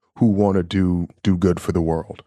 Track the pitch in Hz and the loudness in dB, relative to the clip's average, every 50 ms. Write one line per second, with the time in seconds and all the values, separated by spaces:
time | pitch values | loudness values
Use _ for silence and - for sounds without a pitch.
0 | _ _ - - 123 110 98 98 104 101 95 95 85 87 95 95 92 92 90 87 | _ _ -2 0 2 2 2 2 2 2 2 0 -2 -2 -2 0 0 0 0 -2
1 | 85 - - _ - 101 92 87 95 90 87 - - - 95 87 82 80 82 80 | -4 -6 -8 _ 0 0 0 2 2 0 0 0 -4 -4 -4 -2 -2 -2 -2 -4
2 | - - - - - | -6 -10 -14 -18 -20